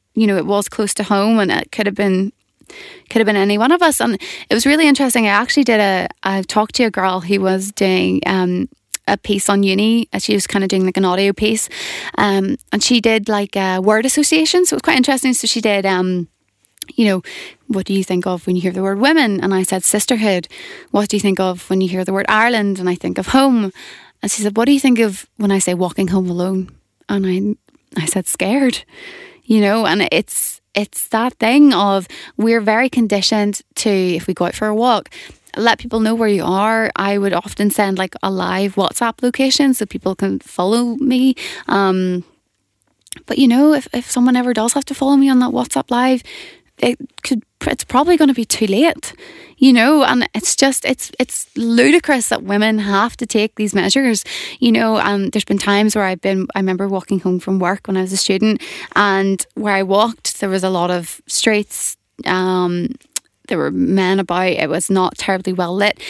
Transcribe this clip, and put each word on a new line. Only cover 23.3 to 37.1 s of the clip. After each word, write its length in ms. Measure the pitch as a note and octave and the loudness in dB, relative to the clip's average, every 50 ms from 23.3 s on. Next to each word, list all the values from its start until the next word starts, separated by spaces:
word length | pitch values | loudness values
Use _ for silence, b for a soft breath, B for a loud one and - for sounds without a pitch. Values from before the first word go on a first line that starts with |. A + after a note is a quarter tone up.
| - C4+ C4+ C#4 B3 A#3 G#3 F#3+ B B B B B B B B B B - | 4 4 4 4 4 2 0 -2 B B B B B B B B B B -8
And 80 | G#3 | -6
she 120 | - - G#3 | -4 -2 -4
said, 140 | G#3 G3+ | -2 0
"What 100 | A3 A#3 | 0 2
do 60 | C4+ C#4+ | 4 4
you 60 | C4+ | 4
think 220 | - C4 B3 A3+ | 4 2 2 4
of 260 | A3+ G#3+ F#3+ - - - _ | 2 0 -2 -6 -12 -18 _
when 140 | - G#3+ G3 | -4 0 0
I 80 | G3 F#3+ | 2 2
say 160 | - F3+ F3+ | 0 0 -2
walking 340 | F3 F#3 F3 - - G3 F3 | -2 -2 -4 -2 -2 -2 0
home 220 | F#3 F#3+ F#3 F3+ | 0 0 0 -2
alone?" 400 | F3 F3 F3 F#3+ F#3+ F#3+ F#3 - - _ _ _ _ _ _ - | -2 -2 -2 -2 -2 -4 -6 -8 -12 _ _ _ _ _ _ -6
And 180 | G3+ G3+ F#3+ | -4 -2 0
I, 760 | F#3 F3+ F#3+ G3 G#3 G#3 - _ _ _ _ _ _ - G3 D#3+ | 0 -2 -2 -2 -4 -4 -6 _ _ _ _ _ _ -8 -6 -6
I 40 | |
said, 220 | - - G3 F3+ - | -2 -4 -4 -4 -4
"Scared." 560 | - - F3+ F#3 A#3 C#4 C#4 B3+ A#3 - - B B B B B B B B B B B B | -4 -2 -2 0 0 2 2 0 0 -2 -10 B B B B B B B B B B B B
You 160 | - A3 A3 | 0 2 2
know, 240 | G#3 G3 G#3 A3+ A3 | 4 4 2 2 2
and 240 | - E3+ G#3 - - | 0 0 0 0 0
it's, 500 | - E3 G#3+ - - - - - - - _ _ _ | 0 -2 -2 -2 -4 -4 -4 -4 -6 -12 _ _ _
it's 340 | G3+ G#3 - - - - - | -6 -6 -4 -4 -6 -4 -2
that 260 | - A3 A#3 B3+ - | -2 -2 -2 -2 -2
thing 380 | - A3 A3 B3 D4 D4 C#4+ A#3 | -2 0 2 6 6 6 6 6
of, 340 | F3 G3+ G3+ G3 G3 F3+ B B B B B B | 4 2 2 0 0 -2 B B B B B B
we're 240 | - G#3+ A3+ A#3 A#3 | -2 0 2 2 2
very 280 | G#3 G#3+ G#3+ A3+ C4 C4 | 2 2 2 2 0 0
conditioned 720 | - B3+ A3+ G3+ G#3+ G3 F#3 - A3 G#3+ G#3 G3+ G3 - - _ _ | 0 0 0 0 0 0 0 0 0 0 0 0 -2 -6 -10 _ _
to, 140 | - - A3 | -4 -2 0
if 360 | G3+ F#3+ F#3 F3+ F3 E3 - | 0 0 0 0 -2 -4 -4
we 80 | - F3 | -6 -4
go 120 | - F3 | -2 -2
out 80 | F3 - | -4 -2
for 120 | - G#3+ | -4 -4
a 80 | G#3+ G#3+ | -2 -2
walk, 360 | G#3+ A#3 B3+ A#3 G3 - - B B B B B B B B - | 0 2 2 2 0 -2 -6 B B B B B B B B -8
let 220 | - A3 A#3 A3 - | -2 0 0 0 0
people 220 | - A#3+ A3 A3 | -2 -6 -2 0
know 140 | A3 G#3+ A3+ | 0 0 0
where 140 | A3+ A3+ G#3+ | 0 2 2
you 140 | G3+ F#3+ D#3+ | 2 0 0
are. 480 | E3+ F#3 F#3+ G#3 A3 A3+ A3+ A3 - - | 0 0 0 0 0 0 0 -2 -2 -4
I 220 | - F#3+ G3 | -4 -2 -2